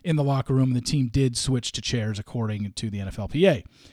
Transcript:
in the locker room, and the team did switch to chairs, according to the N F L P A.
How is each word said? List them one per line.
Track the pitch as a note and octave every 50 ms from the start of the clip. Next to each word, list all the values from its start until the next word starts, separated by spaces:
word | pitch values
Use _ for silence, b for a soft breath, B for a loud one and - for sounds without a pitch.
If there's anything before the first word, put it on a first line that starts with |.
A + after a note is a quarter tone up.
| b
in | E3+ D#3+
the | D3+ C#3
locker | C#3 C#3 C3+ - - C3
room, | C3+ C3 C3
and | B2
the | B2
team | - - D3+ D3 C3 A#2+
did | - C#3+ C3+ B2+ A#2+
switch | - - C3+ C3 B2 A#2 - -
to | - -
chairs, | - A#2+ A#2+ G#2+ A2 G#2+ G2+
according | G#2 - - A#2+ A2+ G#2+ G#2+ G2+ G#2 G2 -
to | - A#2+ A2
the | G2+ G2+
N | G2 G2
F | - -
L | G2+ F#2+
P | - D3 F3+
A. | G3 D3 G2 - b b b b b